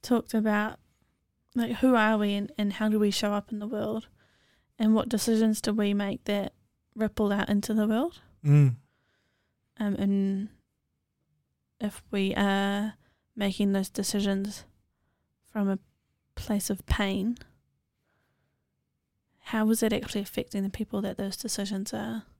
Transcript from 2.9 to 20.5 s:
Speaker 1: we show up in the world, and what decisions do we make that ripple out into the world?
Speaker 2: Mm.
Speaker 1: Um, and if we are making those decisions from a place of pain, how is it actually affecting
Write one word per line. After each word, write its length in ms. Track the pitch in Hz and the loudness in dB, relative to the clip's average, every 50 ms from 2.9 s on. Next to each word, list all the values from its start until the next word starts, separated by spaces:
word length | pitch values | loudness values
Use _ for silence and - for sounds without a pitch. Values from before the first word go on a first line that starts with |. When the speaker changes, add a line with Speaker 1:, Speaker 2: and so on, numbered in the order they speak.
| 214 214 | 2 4
Speaker 1:
we 120 | 214 208 | 4 2
show 240 | 196 - - 208 208 | 2 2 0 0 -2
up 180 | 208 202 - - | -2 -4 -6 -10
in 60 | 208 | -8
the 80 | 208 | -8
world, 400 | 208 262 208 220 214 220 220 226 - _ _ _ _ _ _ _ _ _ _ _ _ _ _ | -6 -4 -4 -4 -4 -4 -6 -8 -10 _ _ _ _ _ _ _ _ _ _ _ _ _ _
and 160 | 220 214 220 | 4 4 6
what 160 | 220 - - | 4 4 2
decisions 500 | - 214 - - 226 220 226 220 220 - | -2 -2 0 2 2 4 4 2 2 0
do 140 | - - 208 | 0 -2 0
we 180 | 220 208 202 202 | 2 2 2 2
make 320 | 202 202 196 202 - _ | 0 -2 -2 -4 -6 _
that 300 | - 208 202 196 196 _ _ _ _ _ _ _ _ _ | -4 -2 -2 -2 -6 _ _ _ _ _ _ _ _ _
ripple 360 | 220 214 214 214 - 220 202 | -4 -4 -4 0 0 0 0
out 200 | 202 202 196 - | 2 0 0 2
into 240 | 208 202 208 - 220 | 0 0 0 0 0
the 120 | 220 214 | 0 2
world? 360 | 214 214 226 269 349 - - _ _ _ _ - | 2 0 0 -2 -2 -6 -10 _ _ _ _ 2
Speaker 2:
Mm. 340 | 147 143 147 143 135 120 - _ _ _ _ _ _ _ _ _ _ _ _ _ _ _ _ _ _ _ - | 4 6 8 8 6 4 0 _ _ _ _ _ _ _ _ _ _ _ _ _ _ _ _ _ _ _ -6
Speaker 1:
Um, 160 | 220 208 196 | -4 -4 -2
and 520 | - 196 196 196 196 196 196 196 190 202 214 - _ _ _ _ _ _ _ _ _ _ _ _ _ _ _ _ _ _ _ _ _ _ _ _ _ | -2 0 0 0 0 0 0 -2 -4 -6 -8 -12 _ _ _ _ _ _ _ _ _ _ _ _ _ _ _ _ _ _ _ _ _ _ _ _ _
if 240 | - 208 - - - - | -8 -8 -8 -8 -16 -6
we 240 | - 202 196 190 - | -2 0 0 0 2
are 580 | - 202 202 196 196 196 196 202 202 208 214 208 _ _ _ _ _ _ _ _ | 2 2 2 2 2 2 0 0 -2 -2 -4 -6 _ _ _ _ _ _ _ _
making 360 | 233 208 202 190 - 208 202 196 | -4 -4 -4 -2 0 0 0 2
those 160 | 196 190 - | 0 -2 -4
decisions 760 | _ - 220 - - 208 196 202 196 196 196 208 202 - - _ _ _ _ _ _ _ _ _ _ _ _ _ _ _ _ _ _ | _ -6 -6 -2 -2 0 0 0 0 -2 -2 -6 -8 -12 -16 _ _ _ _ _ _ _ _ _ _ _ _ _ _ _ _ _ _
from 160 | 214 202 196 | -2 0 0
a 100 | 196 190 _ _ _ _ _ _ _ _ _ _ _ | 0 -2 _ _ _ _ _ _ _ _ _ _ _
place 340 | - - - 214 208 - - | -14 -6 -2 -2 -2 -2 -2
of 160 | 202 185 - | -6 -6 0
pain, 500 | - - - 208 196 190 196 190 220 240 - - _ _ _ _ _ _ _ _ _ _ _ _ _ _ _ _ _ _ _ _ _ _ _ _ _ _ _ _ _ _ _ _ _ _ _ _ _ _ _ _ - | -2 0 0 2 0 0 -2 -2 -2 -4 -6 -10 _ _ _ _ _ _ _ _ _ _ _ _ _ _ _ _ _ _ _ _ _ _ _ _ _ _ _ _ _ _ _ _ _ _ _ _ _ _ _ _ -4
how 200 | - 220 220 214 | -2 0 2 2
is 140 | 226 220 - | 2 2 2
it 100 | 220 208 | 0 0
actually 300 | - 214 - - 214 202 | -2 -4 -4 -6 -6 -6
affecting 400 | - - - - - | -4 -6 -8 -8 -6